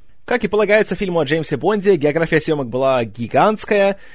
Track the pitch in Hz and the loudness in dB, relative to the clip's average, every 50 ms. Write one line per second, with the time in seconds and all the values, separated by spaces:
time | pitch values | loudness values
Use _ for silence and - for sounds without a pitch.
0 | - - - - - - - 240 - 180 214 208 214 185 208 220 202 - 190 - | -20 -20 -20 -16 -6 -4 -2 -2 -2 0 0 0 2 4 4 2 2 0 -2 -4
1 | 202 185 175 170 151 131 156 165 147 - 151 120 139 185 220 208 180 202 196 147 | -4 -2 0 0 0 0 0 -2 -2 -2 -4 -2 0 0 0 2 2 2 2 4
2 | 135 147 143 165 165 - 165 151 - 156 156 147 135 113 117 127 131 135 131 127 | 2 0 0 0 0 2 0 0 0 0 -2 -2 -2 -4 -2 0 0 2 2 2
3 | 117 107 98 117 117 101 - 135 165 208 220 202 - - 214 202 196 196 196 - | 0 -4 -6 -8 -6 -2 2 4 4 4 2 0 -2 0 2 2 2 2 0 -2
4 | - - | -8 -16